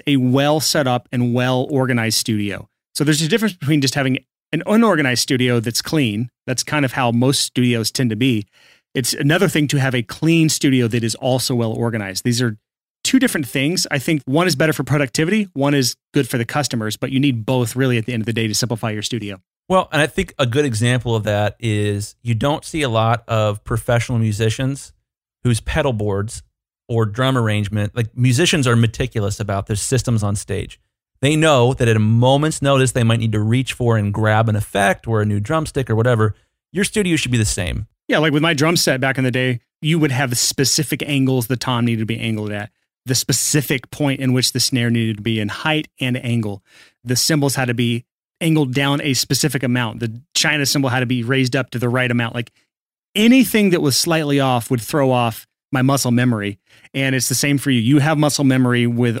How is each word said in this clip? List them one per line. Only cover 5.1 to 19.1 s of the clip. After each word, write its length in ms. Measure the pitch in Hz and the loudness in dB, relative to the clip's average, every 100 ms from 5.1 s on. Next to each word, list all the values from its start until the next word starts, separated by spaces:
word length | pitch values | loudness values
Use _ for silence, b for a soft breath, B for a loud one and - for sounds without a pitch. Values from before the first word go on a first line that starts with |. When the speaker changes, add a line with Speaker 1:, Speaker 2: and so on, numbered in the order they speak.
| 120 | 0
Speaker 1:
studio 380 | - 131 127 120 | 0 0 2 2
that's 220 | 113 - | 0 -4
clean. 480 | - 156 123 104 123 _ - | -2 -2 0 -2 -6 _ -8
That's 160 | 127 | -6
kind 220 | - 151 131 | -2 -2 0
of 80 | |
how 180 | - 120 | 0 0
most 300 | 117 127 143 | 2 2 0
studios 500 | - - 123 117 107 | -2 0 0 0 -2
tend 180 | - 123 | -2 -2
to 60 | 107 | 0
be. 320 | 131 110 95 b b b b | 0 0 -6 b b b b
It's 200 | 139 120 | -6 -4
another 340 | - 139 170 175 | 0 2 2 2
thing 200 | 160 143 | 2 0
to 80 | 147 | 0
have 160 | 131 | 0
a 80 | 123 | -2
clean 480 | 113 - 156 165 156 | -4 -2 2 2 2
studio 380 | - 147 131 120 | 2 2 2 2
that 160 | 117 | 0
is 120 | 113 - | -2 -4
also 380 | 135 127 - | -2 0 0
well 180 | 120 113 | -2 -2
organized. 520 | 120 117 110 98 92 | -2 -4 -4 -6 -4
These 180 | 123 117 | -2 0
are 160 | 123 104 _ _ _ _ | -2 -4 _ _ _ _
two 160 | - 262 | 0 2
different 280 | - 180 135 | 2 -2 -4
things. 380 | 139 139 180 - | -2 -2 -2 -2
I 80 | 143 | -2
think 240 | 147 156 - | 0 -2 0
one 220 | 147 185 | 2 2
is 80 | 135 | 2
better 180 | 156 | 0
for 100 | 147 | 0
productivity, 640 | 135 147 139 - 160 214 196 | 0 0 0 0 0 0 -2
one 200 | 131 139 | -2 0
is 220 | 143 123 - _ | 2 0 -4 _
good 140 | 143 135 | -2 -2
for 100 | 127 | -2
the 80 | 117 | -2
customers, 520 | 147 135 120 107 - | -4 -2 -4 -6 -6
but 140 | 127 | -2
you 80 | 131 | 0
need 260 | 143 117 104 | 0 0 0
both 300 | 131 117 123 | 0 0 0
really 220 | 135 120 | 0 0
at 80 | 107 | -2
the 80 | |
end 80 | 120 | -4
of 40 | 107 | -4
the 80 | |
day 140 | 113 113 | -2 -2
to 80 | 104 | -2
simplify 340 | 101 117 113 | -4 -4 -6
your 140 | 107 | -6
studio. 360 | - | -6